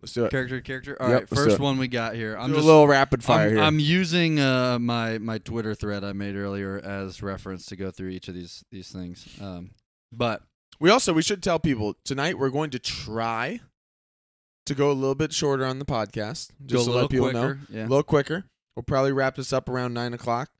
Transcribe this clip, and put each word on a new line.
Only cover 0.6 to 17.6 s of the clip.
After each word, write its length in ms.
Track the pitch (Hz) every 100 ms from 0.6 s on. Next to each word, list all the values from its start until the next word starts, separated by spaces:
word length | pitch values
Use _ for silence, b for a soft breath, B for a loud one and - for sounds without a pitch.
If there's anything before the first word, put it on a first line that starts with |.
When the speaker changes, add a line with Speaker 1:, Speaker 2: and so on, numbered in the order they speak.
Speaker 2:
character. 340 | - 131 - 139
All 100 | 127
Speaker 1:
Yep, 40 |
Speaker 2:
right, 60 | 123 110
Speaker 1:
let's 120 | -
do 40 | 143
Speaker 2:
first 100 | 104
Speaker 1:
it. 20 |
Speaker 2:
one 160 | 139 131
we 80 | 131
got 300 | 123 113 113
here. 180 | 110 107
I'm 120 | 127
Speaker 1:
Do 60 | 151
Speaker 2:
just, 80 |
Speaker 1:
a 20 | 156
little 220 | 156 147
rapid 340 | 139 139 127
fire 240 | 117 117 107
Speaker 2:
I'm, 80 |
Speaker 1:
here. 80 | 110
Speaker 2:
I'm 160 | 156 156
using, 600 | 147 175 180 170 165 156
uh, 400 | 135 131 127 123
my, 380 | 120 117 113 113
my 200 | 110 110
Twitter 380 | - 113 110 107
thread 260 | 107 101
I 100 | 98
made 220 | 98 101
earlier 460 | 98 101 98 98 98
as 400 | 92 98 98 90
reference 440 | 101 95 - 92 -
to 100 | 92
go 160 | 95
through 160 | 90 95
each 180 | 92 -
of 80 |
these, 300 | 90 85 - _
these 160 | 98 90
things. 360 | 92 90 90 - -
Um, 300 | 101 90 98 _ _ _ _
but 300 | 113 120 107 _ _ _ -
Speaker 1:
We 80 | 160
also, 220 | 226 -
we 80 | 160
should 200 | 160 202
tell 160 | 190 165
people 340 | 160 123 107 -
tonight 320 | - 135 151 151
we're 100 | 135
going 200 | 131 156
to 80 | 127
try 840 | - - - 110 113 113 123 233 - _ _ _ _ _ _ _ _ _ -
to 80 |
go 160 | 139 143
a 40 |
little 200 | 139 135
bit 180 | 135 156
shorter 320 | - 151 139 131
on 120 | 131
the 60 |
podcast, 680 | 139 131 104 113 107 143 - _ 139
Speaker 2:
Go 0 |
Speaker 1:
just 160 | 123
Speaker 2:
a 20 | 120
Speaker 1:
to 40 |
Speaker 2:
little 100 | 123
Speaker 1:
let 80 | 139
people 220 | 131 131
know. 80 | 123 123
Speaker 2:
quicker, 40 | 135